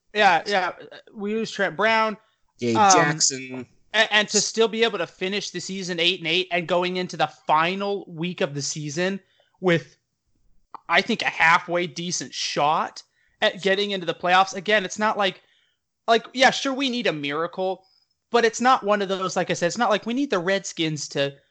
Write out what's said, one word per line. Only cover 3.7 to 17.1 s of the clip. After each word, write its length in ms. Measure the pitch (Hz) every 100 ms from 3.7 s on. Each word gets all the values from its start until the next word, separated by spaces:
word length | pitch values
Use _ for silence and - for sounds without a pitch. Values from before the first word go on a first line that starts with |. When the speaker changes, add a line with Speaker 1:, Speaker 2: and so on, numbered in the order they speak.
| _ _
Speaker 1:
and, 160 | 214 220
and 160 | 214 202
to 120 | 208
still 280 | - 220 226
be 160 | 226
able 140 | 226 196
to 80 | 165
finish 440 | - 190 202 -
the 100 | 175
season 380 | - 190 180 175
eight 220 | 175 185
and 80 | 160
eight 200 | 175 185
and 160 | 175 165
going 280 | 180 180 185
into 180 | 180 160
the 140 | 151 - -
final 560 | 156 165 196 202 202 180
week 340 | 165 180 175
of 140 | 143
the 80 | 143
season 560 | 139 160 151 147 185 196 - _ _ _
with, 360 | 185 165 - _ _ _ _ _ _ _ _ - -
I 120 | 175
think, 220 | 196 214
a 40 | 139
halfway 640 | - 165 175 - 175 175
decent 440 | 156 175 165 131
shot 720 | - - - 147 170 220 - - _ _ _
at 200 | 208 196
getting 300 | 190 196 208
into 160 | 196 170
the 80 |
playoffs. 400 | - 175 185 190
Again, 300 | 202 185 214
it's 140 | 180 -
not 200 | 214 202
like, 240 | 196 - _ _ _ _ _ _ -
like, 200 | 233 -
yeah, 180 | 254 254
sure, 240 | - 277
we 160 | 262 277
need 160 | 240
a 60 | 202